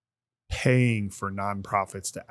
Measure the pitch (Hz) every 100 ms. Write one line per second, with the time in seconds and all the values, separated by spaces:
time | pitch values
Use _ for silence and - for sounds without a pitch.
0 | _ _ _ _ - - 131 127 123 110
1 | 101 - 98 98 101 101 95 104 95 98
2 | - - -